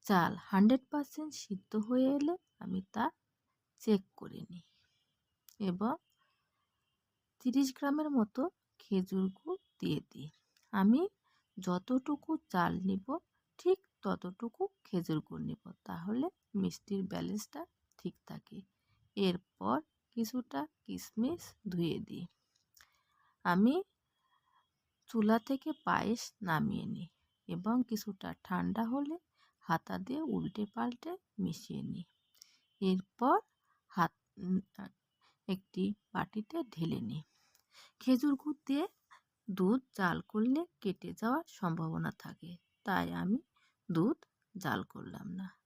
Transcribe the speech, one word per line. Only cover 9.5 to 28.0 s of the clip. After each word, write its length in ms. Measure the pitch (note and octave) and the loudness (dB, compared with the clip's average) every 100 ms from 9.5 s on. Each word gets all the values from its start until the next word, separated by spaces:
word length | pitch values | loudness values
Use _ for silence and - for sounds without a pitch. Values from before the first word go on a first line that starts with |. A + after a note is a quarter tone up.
| F#4 _ _ | -8 _ _
দিয়ে 200 | - D3+ - | -4 -4 -4
দিই। 200 | - D3+ _ _ _ _ | -14 -16 _ _ _ _
আমি 380 | G#3 G3 B3 F#4+ _ _ _ _ - | 2 6 6 4 _ _ _ _ -8
যতটুকু 760 | F#3 F3+ - B3+ B3+ D4 - D#4+ | -2 -2 0 -2 0 -6 -2 -4
চাল 440 | _ F#3+ E3+ E3+ | _ 2 2 2
নিব, 380 | F#3 F#3+ G3 D4+ _ _ _ _ | 0 -2 -2 -8 _ _ _ _
ঠিক 200 | F4 F#4+ _ _ | 2 2 _ _
ততটুকু 680 | G3+ F3+ F3+ F#3 A#3 _ G4 _ | -2 -2 -4 -8 -10 _ -6 _
খেজুর 360 | - F#3 E3+ D#3 | -4 -4 0 -2
গুড় 240 | - E3 | -2 -10
নিব, 280 | D#3 - - - | -8 -10 -14 -20
তাহলে 440 | - F3 F3 A3+ D#4+ _ _ | -12 -8 -4 -2 -2 _ _
মিষ্টির 500 | G#3 F#3 - - G3 | -2 -2 -4 -6 -4
ব্যালেন্সটা 640 | F#3+ F3+ E3+ G3+ - C#4+ E4+ _ _ _ | -4 -4 -4 -6 -8 -12 -14 _ _ _
ঠিক 160 | F3+ - - | -10 -10 -16
থাকে। 340 | D#3 _ - F#3+ _ _ _ _ - | -16 _ -18 -18 _ _ _ _ 0
এরপর 640 | G3 F3+ _ _ F#3+ B3+ D#4 _ _ | 2 0 _ _ -2 -2 -2 _ _
কিছুটা 520 | - A3+ B3+ A#3+ C#4 D4+ _ | -4 -2 -4 -6 -6 -6 _
কিশমিশ 720 | - F#3+ - - B3 E4+ - - G#3 | -10 -10 -8 -2 -2 -2 -8 -12 -6
ধুয়ে 300 | F3+ E3+ - | 0 0 0
দিই। 280 | - - F3 _ _ _ _ - - _ _ _ _ _ | -6 -10 -12 _ _ _ _ -20 -20 _ _ _ _ _
আমি 400 | F#3 F3 A3 D#4 G4 _ _ _ _ _ _ _ _ _ _ _ _ | 2 6 6 4 -2 _ _ _ _ _ _ _ _ _ _ _ _
চুলা 320 | A#3 G#3+ A3+ | 2 4 4
থেকে 340 | - C4+ - - | 2 -4 -2 -6
পায়েস 480 | - F3 - A#3 - _ | 0 2 2 -2 -4 _
নামিয়ে 440 | F#3 D#3+ - - - | 0 2 2 -2 -4
নিই 220 | - E3+ _ _ _ - | -8 -10 _ _ _ -8
এবং 340 | F3 F#3 A#3+ A#3+ | -6 0 0 0
কিছুটা 460 | G#3+ | -2